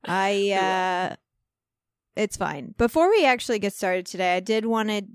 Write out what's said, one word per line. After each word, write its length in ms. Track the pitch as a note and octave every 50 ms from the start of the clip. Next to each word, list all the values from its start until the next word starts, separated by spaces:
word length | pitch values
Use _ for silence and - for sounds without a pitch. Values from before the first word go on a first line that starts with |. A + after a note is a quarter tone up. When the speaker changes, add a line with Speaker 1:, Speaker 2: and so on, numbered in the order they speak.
| _
Speaker 1:
I, 260 | - F3 F#3+ F#3+ G3 G3+
Speaker 2:
<laughs> 20 |
We 140 | G3+ G3 G3+
will. 80 | G3 F#3+ F#3+
Speaker 1:
uh, 520 | F#3+ F#3+ F#3 F#3 F#3 F3+ F3 F#3 - - - _ _ _ _ _ _ _ _ _ _ _ _ _ _ _ _ _ _ _
it's 220 | - G#3+ G#3 - -
fine. 360 | G3 - D3+ D3 - - G#3+ _
Before 320 | A#3 A#3 - D#4+ E4 F4+
we 160 | G#4+ A4+ F4
actually 340 | C4+ B3 A#3+ - - B3 G#3+
get 140 | G3 G3+ -
started 320 | - - F#3+ F#3 F#3 F3+
today, 300 | - - F3+ F#3 F3+ F3+
I 40 | F3+
did 260 | F#3 G3 A3 A3+ A3
wanna 380 | A3+ A3+ A3+ A3 G#3+ G#3+ G#3 G3+ G#3 -